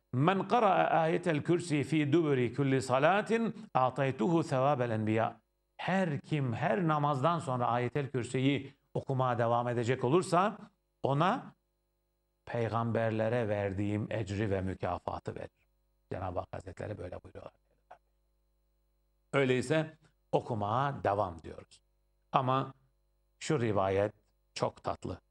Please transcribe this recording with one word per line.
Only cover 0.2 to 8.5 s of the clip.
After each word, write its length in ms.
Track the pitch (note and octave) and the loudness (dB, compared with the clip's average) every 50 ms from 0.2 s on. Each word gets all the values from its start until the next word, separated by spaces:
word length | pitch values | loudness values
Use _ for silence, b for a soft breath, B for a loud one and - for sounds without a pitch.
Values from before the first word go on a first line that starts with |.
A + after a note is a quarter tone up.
| D3 F3 G3 F#3+ F#3+ G3 | 2 2 2 2 0 0
qara'a 400 | A3 B3 A3+ G3 F3 E3 D#3+ D3 | 2 4 4 4 4 4 2 2
ayetel 560 | D3 D#3+ D#3+ D#3+ F3 F3 F3 F3+ D#3 C#3+ - | 2 2 2 2 0 0 0 0 -2 0 0
kürsi 400 | - E3+ F3 - - D3 D3 C3 | 0 0 0 0 0 -2 -2 0
fi 300 | - D#3+ D#3 D3 C3+ B2+ | 0 0 0 2 2 2
duburi 400 | F3 D#3+ D3 C#3 B2+ B2 A#2 A#2+ | 2 2 2 2 2 0 0 0
kulli 280 | - C#3+ C3+ C3+ C3 | 0 0 2 2 2
salatin 760 | A2 - B2 C3+ C#3+ E3 F#3+ G#3 F#3 E3 A3 A#3 A#3 G3 - - - - - | 2 2 2 4 4 4 4 2 2 0 0 0 0 -2 -4 -6 -6 -2 0
ataytuhu 720 | C3 C3 B2+ - - C#3 C3+ C3 - A3 F#3+ E3 E3+ D#3 | 2 2 2 2 0 0 0 0 0 0 2 2 2 2
thawabel 460 | - C#3+ B2+ C3 C#3+ D3 B2 B2 A#2+ | 0 0 2 2 2 2 2 0 0
enbiya." 520 | A2 G#2+ G#2+ G#2+ A2 A2+ A2 A#2+ - - _ _ _ _ _ _ _ - | 0 0 0 2 2 2 2 0 -2 -8 _ _ _ _ _ _ _ -8
Her 420 | - - F3+ F#3+ F#3+ E3+ C#3 C3 | -4 -2 0 0 0 0 -2 -4
kim 340 | - - D#3+ D3 C3+ B2 G#2+ | -4 -4 -2 -2 0 0 -2
her 340 | G2 C#3 F3 A3 G#3 F3 D#3+ | 0 0 0 2 2 2 2
namazdan 520 | D#3 D3+ D3 D3 D3 C3 C3 E3 F3 D#3+ | 2 2 2 0 0 2 2 2 0 0
sonra 280 | - C#3 B2+ B2 A#2+ A#2+ | -2 -2 -2 0 0 0
Ayetel 420 | A#2 B2 B2 A#2+ - D3 C#3 - | 2 0 0 0 -2 -2 -4 -4
Kürsi'yi 640 | - B2+ A2 - - C3 C3 C3+ | -4 -4 -4 -2 -2 0 2 2